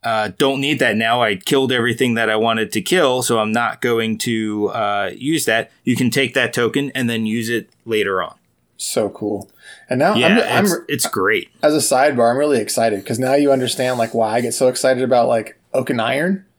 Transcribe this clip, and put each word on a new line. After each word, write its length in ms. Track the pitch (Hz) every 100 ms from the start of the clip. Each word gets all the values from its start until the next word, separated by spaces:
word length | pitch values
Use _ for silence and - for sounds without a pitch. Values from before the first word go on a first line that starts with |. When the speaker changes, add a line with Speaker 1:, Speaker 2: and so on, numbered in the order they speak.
Speaker 1:
uh, 280 | 117 110 107 92
don't 220 | 139 139
need 200 | 139 135
that 180 | 123 107
now. 240 | 113 123
I 140 | 117 98
killed 360 | - 139 135
everything 440 | 127 117 113 127 113
that 140 | 110
I 60 | 110
wanted 360 | 113 113 107
to 80 | -
kill, 400 | - 180 147 127
so 160 | 123 117
I'm 120 | 107
not 300 | 113 117 -
going 360 | 123 113 113 110
to, 500 | 123 113 107 104 101
uh, 420 | 120 104 101 98 -
use 300 | 131 160 123
that," 260 | 113 - _
you 120 | - 120
can 140 | 127
take 240 | 139 131
that 200 | 135 120
token 380 | - 117 135 139
and 160 | 131 120
then 160 | 113 110
use 240 | 113 113
it 200 | 117 - _ 117
later 360 | 110 101 92
on. 140 | 87 - _ _ _ _
Speaker 2:
So 320 | - - 104
cool. 400 | - 107 101 - _ - - _
And 100 | 123
now 160 | 160 214
Speaker 1:
Yeah, 120 | -
Speaker 2:
I'm, 300 | 226 - 135
I'm 60 | 196
Speaker 1:
it's, 80 |
Speaker 2:
re- 120 | 165 -
Speaker 1:
it's 180 | 147 -
great. 420 | 107 95 107 - _
Speaker 2:
As 140 | 151 151
a 20 | 120 127
sidebar, 360 | 147 127 117
I'm 60 | 127
really 200 | 147 131
excited 460 | 104 - 113 104 -
'cause 140 | 117
now 160 | 127 143
you 160 | 143
understand, 460 | 135 127 - 127 123
like, 140 | 113
why 200 | 117 110
I 80 | 117
get 120 | 120
so 140 | - 127
excited 360 | 123 131 127
about, 240 | 127 123 117
like, 300 | 117 107 - _
Oak 160 | 131 127
and 100 | 123
Iron. 440 | 113 131 170 190 _